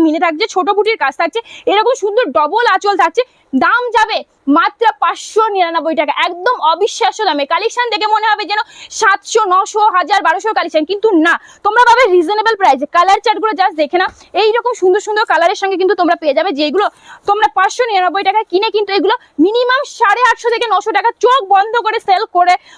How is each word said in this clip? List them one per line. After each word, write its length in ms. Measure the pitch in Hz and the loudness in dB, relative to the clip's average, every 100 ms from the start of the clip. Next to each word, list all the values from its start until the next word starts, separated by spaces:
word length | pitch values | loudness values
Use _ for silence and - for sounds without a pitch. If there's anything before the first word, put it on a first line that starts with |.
মিনে 160 | 320 311 | 2 2
থাকছে, 200 | 339 311 440 | -2 -2 -4
ছোট 120 | 381 359 403 | -2 0 0
বুটির 220 | 415 453 | 0 0
কাজ 100 | 269 - | -2 -2
থাকছে, 200 | 339 453 - - - | -4 -4 -8 -8 -2
এরকম 220 | 392 440 523 | 0 0 0
সুন্দর 220 | 403 415 440 233 | -2 -2 0 0
ডবল 280 | 196 453 466 | 0 0 0
আঁচল 200 | 381 403 392 | 0 0 0
থাকছে। 200 | 339 440 508 _ _ 262 | 0 0 -4 _ _ -2
দাম 180 | 339 466 494 440 | 0 0 0 0
যাবে 220 | 440 370 - _ - 294 | 0 -2 -8 _ 0 0
মাত্র 260 | 392 - 453 - | 0 0 -2 0
পাঁচশো 400 | 349 381 - 415 440 | -2 -4 -4 -2 0
নিরানব্বই 420 | 392 339 330 302 320 | 0 -2 -2 -2 -2
টাকা, 120 | 294 - 349 | -2 -2 -4
একদম 300 | 349 381 - 311 | -2 -4 0 0
অবিশ্বাস্য 480 | 330 403 - 440 - 403 | 0 -2 0 -2 0 -2
দামে। 160 | 294 277 | -2 -2
কালেকশন 340 | 330 427 480 480 | -2 -2 -4 -4
দেখে 140 | 392 415 | -2 0
মনে 120 | 427 427 | 0 0
হবে 140 | 415 403 | -2 -2
যেন 100 | 415 427 - - - | -6 -6 -12 -16 -2
সাতশো, 440 | 415 392 - - 415 | 0 0 -2 -2 2
নশো, 300 | 370 415 427 415 359 | 0 0 0 0 0
হাজার, 240 | 320 392 370 | 0 0 0
বারোশোর 280 | 359 440 381 | 0 -2 -2
কালেকশন, 260 | 330 311 311 | -2 -2 -2
কিন্তু 180 | 403 440 349 330 | -2 0 2 2
না, 80 | 302 - - 403 | 0 -4 -8 -2
তোমরা 160 | 440 480 | 2 4
পাবে 140 | 466 494 | 4 4
রিজনেবল 400 | 359 320 415 427 415 | 2 2 0 0 2
প্রাইসে। 260 | 370 269 285 339 | 2 0 0 0
কালার 240 | 370 403 | 2 2
চার্টগুলো 280 | 440 370 427 330 | 0 -2 -2 0
just 140 | 381 311 | -2 0
দেখে 160 | 294 349 | -2 0
নাও, 100 | 381 - - 349 | -2 -6 -8 0
এইরকম 300 | 427 466 466 466 | 0 0 -2 0
সুন্দর 200 | 370 381 - | 2 0 0
সুন্দর 180 | 415 453 | -2 0
কালারের 260 | 330 339 427 | 2 2 0
সঙ্গে 140 | 392 381 | -2 -2
কিন্তু 140 | 370 381 | 0 0
তোমরা 160 | 339 339 | 0 0
পেয়ে 120 | 311 285 | 0 0
যাবে, 120 | 349 285 | -2 -2
যেগুলো 260 | 302 320 392 - - - - | -2 -2 -2 -4 -16 -10 -4
তোমরা 180 | 415 427 381 | 0 0 0
পাঁচশো 240 | 392 - 480 | 0 0 -2
নিরানব্বই 340 | 392 359 359 381 | 0 0 0 0
টাকায় 180 | 415 - | -2 -2
কিনে 180 | 359 440 403 | -2 -2 -2
কিন্তু 140 | 403 392 | -2 0
এগুলো 160 | 320 494 - - | 0 -2 -4 0
মিনিমাম 380 | 339 466 494 508 554 - | 0 2 0 0 -2 -2
সাড়ে 240 | 415 415 494 | 0 2 2
আটশো 180 | 453 466 | 0 -2
থেকে 120 | 453 466 | -2 -2
নশো 160 | 427 427 403 | -2 -2 -2
টাকা 120 | 453 - | -2 0
চোখ 160 | - 523 381 | 2 2 2
বন্ধ 200 | 392 427 466 427 | 0 2 -2 -2
করে 120 | 440 - | -4 0
সেল 140 | 370 440 349 | 0 0 0
করে 180 | 359 359 - | 0 0 -4